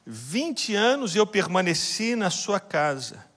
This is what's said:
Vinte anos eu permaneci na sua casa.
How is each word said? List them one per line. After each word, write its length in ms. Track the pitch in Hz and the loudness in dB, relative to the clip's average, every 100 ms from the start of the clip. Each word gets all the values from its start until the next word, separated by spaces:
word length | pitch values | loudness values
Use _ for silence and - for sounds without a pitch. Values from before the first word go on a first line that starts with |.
Vinte 680 | - 113 127 214 330 233 - | -18 -14 -6 -4 -2 -2 -2
anos 400 | 202 233 277 226 | 2 4 2 2
eu 100 | 196 | 2
permaneci 920 | 214 202 170 185 175 160 - - 226 240 | 2 2 2 2 2 0 -2 -2 -2 0
na 140 | 190 | 0
sua 280 | - - 196 | -2 -2 -2
casa. 680 | - 156 147 135 123 - - | 0 0 0 0 -8 -14 -20